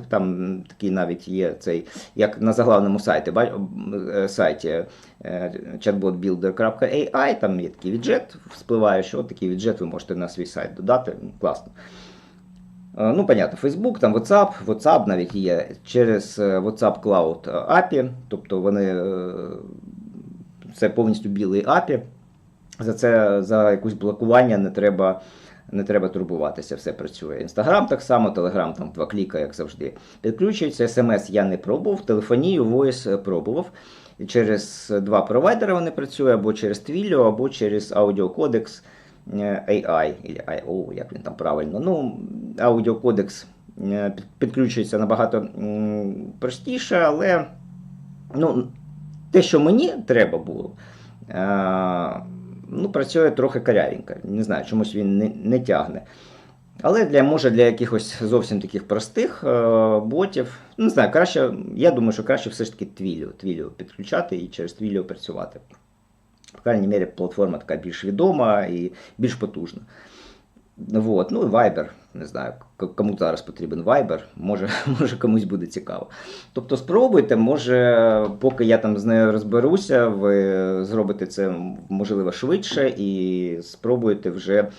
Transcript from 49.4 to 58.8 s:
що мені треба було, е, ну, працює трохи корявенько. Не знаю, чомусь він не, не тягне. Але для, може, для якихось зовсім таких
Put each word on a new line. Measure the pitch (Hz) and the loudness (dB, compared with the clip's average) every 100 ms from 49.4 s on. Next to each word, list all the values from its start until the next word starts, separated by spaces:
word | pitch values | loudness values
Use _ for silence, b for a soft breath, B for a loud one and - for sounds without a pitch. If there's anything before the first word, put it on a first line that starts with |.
що | 180 156 | 6 6
мені | 151 220 339 277 - | 6 4 4 0 2
треба | 120 98 82 | 4 4 2
було, | - - - - B B B B - | -6 -10 -10 -14 B B B B -10
е, | 90 95 98 95 95 92 87 85 - - - - - - | -4 -2 0 0 0 0 -2 -4 -6 -12 -16 -16 -16 -12
ну, | 143 196 | -6 -2
працює | 156 131 165 160 | -2 0 4 4
трохи | - 131 - | 4 0 0
корявенько. | - 104 73 - - - | 2 4 4 -2 -10 -12
Не | - 104 | -6 -2
знаю, | 107 78 - | -2 -2 -2
чомусь | 110 104 104 | -2 0 0
він | 98 98 | 0 2
не, | 107 - | 0 -2
не | 101 127 | 0 0
тягне. | 123 85 - - - B B B B B _ - | 2 0 0 -8 -14 B B B B B _ -4
Але | - 214 180 | 2 2 4
для, | 143 | 4
може, | 139 151 135 | 4 4 4
для | 113 | 6
якихось | 120 113 117 110 - - | 6 4 0 -2 -4 -6
зовсім | 110 120 - 101 | 2 2 2 -4
таких | 92 98 | -4 -6